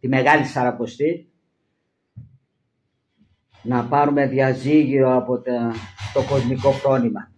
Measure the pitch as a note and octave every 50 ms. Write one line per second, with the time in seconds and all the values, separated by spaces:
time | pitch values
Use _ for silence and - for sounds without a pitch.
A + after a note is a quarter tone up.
0 | - B2+ C3 C3 B2 C#3 D3+ D3+ C#3 C#3+ - C3+ B2 B2 A#2+ - B2 A2+ - -
1 | C#3+ D#3 E3+ - - _ _ _ _ _ _ _ _ _ _ _ _ _ _ _
2 | _ _ _ - - - _ _ _ _ _ _ _ _ _ _ _ _ _ _
3 | _ _ _ _ _ _ _ _ _ _ _ _ _ A2+ B2+ B2 A#2 A#2+ C#3+ C#3+
4 | D3 C#3+ C#3+ C#3+ C#3 C3 B2+ C3+ C3+ C3 B2+ - - C#3 D3+ D#3 D3 C3 C3+ C#3
5 | C3 B2+ B2+ B2+ A#2 - B2+ A#2+ - B2+ B2 A#2+ A#2 A#2 A2+ A2 G2 - - -
6 | - - - C#3 B2+ A#2+ C#3 C#3 B2 A#2+ C3 C3 - C#3 C3+ - - C#3 C3+ C3
7 | A#2+ A#2 A2+ G2+ - - _